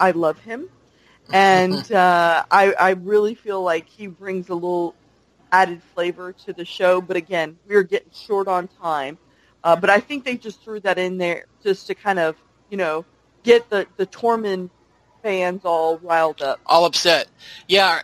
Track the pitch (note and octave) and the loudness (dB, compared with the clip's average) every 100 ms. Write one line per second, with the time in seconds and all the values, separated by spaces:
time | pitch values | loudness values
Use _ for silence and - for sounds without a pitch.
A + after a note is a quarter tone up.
0 | F#3 E3 D#3+ D#3 A3 A#3+ F#4 _ _ _ | 0 2 -2 -4 -10 -14 -14 _ _ _
1 | _ _ - F#3+ G3 F#3+ F#3 F#3+ - G#3 | _ _ -2 2 4 4 2 -2 -2 2
2 | F3+ F3 E3+ E3 - F#3+ G3 - F#3 F#3 | 4 4 2 0 2 4 4 4 0 0
3 | F3+ G#3 G#3 A#3+ A3+ G3 F3+ E3 D#3+ - | 0 0 0 -4 -8 -4 -2 -2 -6 -18
4 | G#3 E3+ G3 F#3+ F3+ F3 F3 F3 E3+ - | -18 -16 -10 -8 -8 -8 -4 -4 -6 -8
5 | _ _ _ _ - F#3 F#3 F3 _ - | _ _ _ _ 0 2 2 -2 _ -6
6 | F3 F3 F3+ F#3+ - F3 E3+ - F#3 F#3 | -6 -6 -12 -18 -16 -14 -12 -2 2 2
7 | F3+ F3+ E3 F3+ D#3 E3 G3 G#3 F#3+ G3+ | -2 -6 -4 -6 -6 -8 -2 0 0 -4
8 | - - - G3 F#3+ F3+ F3+ _ F3 D3+ | -6 -18 -6 -4 -2 -4 -4 _ -6 -4
9 | C3+ D#3+ _ _ _ _ E3+ E3+ F#3+ G3+ | -6 -12 _ _ _ _ 0 2 4 2
10 | - D4 B3+ B3 A3+ - - G#3+ G3 F3+ | 0 -10 -8 -10 -10 -16 -14 -8 -4 -2
11 | F#3 F#3 F3 E3+ - _ G#3 F#3+ - F#3+ | -2 -4 -4 -6 -10 _ -4 -4 -6 -8
12 | G#3 F#3 D#3+ D#3 _ _ - G3+ E3+ D#3 | -4 -2 -2 -4 _ _ -12 -6 -4 -4
13 | F3 _ _ _ - A#3 A#3 G3+ - - | -8 _ _ _ 4 4 4 -4 -4 -6
14 | F#3+ - A#3 A3+ G#3+ F#3+ F3+ _ _ _ | -8 -4 -2 -2 -2 -6 -8 _ _ _
15 | _ _ A3 F#3+ F3+ F#3 F3+ E3 D#3+ E3 | _ _ -6 -4 -4 -4 -4 -2 0 -2
16 | F3 E3 D#3+ D3+ D3 - - E3 E3+ - | -2 0 0 -2 -6 -6 2 4 4 2
17 | F3+ D#3 - _ - - - F#3+ F#3+ E3 | 2 2 0 _ -20 -16 0 4 4 2